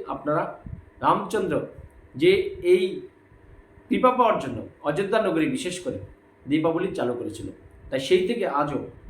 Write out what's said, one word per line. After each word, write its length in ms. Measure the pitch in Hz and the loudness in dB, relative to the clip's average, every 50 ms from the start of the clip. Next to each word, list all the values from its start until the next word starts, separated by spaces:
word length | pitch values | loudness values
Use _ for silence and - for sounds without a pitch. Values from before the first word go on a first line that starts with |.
| - | -6
আপনারা 360 | - 139 139 - 147 151 165 190 - - - - - - - - - - - | -8 -8 -6 -2 0 0 0 0 -2 -6 -12 -14 -14 -14 -14 -16 -20 -10 0
রামচন্দ্র 540 | 127 143 170 214 202 190 226 214 190 170 151 127 - - - - - - - - - - - | 2 2 2 2 0 -2 -2 -2 0 0 -2 -2 -4 -6 -10 -18 -20 -20 -20 -20 -20 -18 -2
যে 160 | 127 151 180 190 196 185 - - - - | 2 4 6 6 4 2 -2 -6 -2 4
এই 200 | 175 180 180 185 190 - - - - - _ _ _ - - - - - - - _ - - - - | 4 6 6 4 0 -2 -8 -12 -14 -20 _ _ _ -20 -20 -20 -20 -20 -20 -20 _ -20 -20 -4 -2
কৃপা 220 | - - 247 254 | 0 4 4 4
পাওয়ার 260 | 247 233 233 220 196 - | 4 4 4 4 2 0
জন্য 180 | 139 127 117 113 - - - - - | -2 -6 -8 -8 -10 -12 -16 -6 -4
অযোধ্যা 360 | 147 151 175 202 190 208 214 | -2 -2 -2 -2 0 0 0
নগরী 260 | 180 185 160 160 156 139 | 2 2 2 2 0 0
বিশেষ 260 | 127 127 - 180 - - | -2 -2 -4 -6 -8 -6
করে 180 | - - - - - - - - _ _ _ _ - | -6 -8 -8 -8 -10 -14 -16 -20 _ _ _ _ -4
দীপাবলি 440 | 127 143 156 156 170 160 170 185 190 - | 0 0 2 2 2 0 0 -2 -2 -2
চালু 180 | - 123 123 123 | -2 -2 -2 -2
করেছিল, 340 | 120 - - - - 98 92 - - - - - - - - | -4 -6 -8 -8 -10 -10 -12 -12 -14 -20 -20 -20 -20 -10 -6
তাই 100 | 135 135 | -4 -4
সেই 240 | 135 - 180 185 185 | 2 4 4 4 4
থেকে 180 | 185 233 - 190 | 2 0 -2 -2
আজও 320 | 165 139 143 147 147 139 120 - - - - - | 0 0 0 0 0 -2 -4 -6 -8 -12 -18 -18